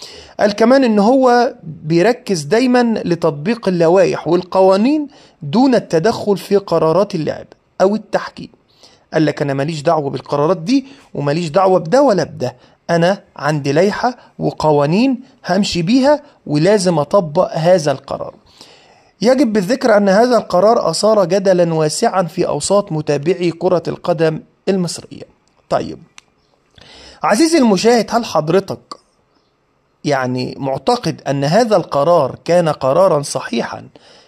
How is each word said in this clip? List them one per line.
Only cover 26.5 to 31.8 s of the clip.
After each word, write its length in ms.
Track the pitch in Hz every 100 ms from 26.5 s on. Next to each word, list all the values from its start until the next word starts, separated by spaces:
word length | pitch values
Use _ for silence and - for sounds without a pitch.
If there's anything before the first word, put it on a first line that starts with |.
| _ _ _ - - - -
عزيزي 360 | 156 214 320 330
المشاهد، 480 | 240 185 220 240 202
هل 140 | 226
حضرتك 540 | 226 160 151 185 190 123 - - _ _ _ _ _ _ _ _ _ _
يعني 500 | 151 139 127 127 127 -
معتقد 640 | 135 135 - 240 160 123 -
أن 160 | 139
هذا 320 | 143 196 247
القرار 640 | 196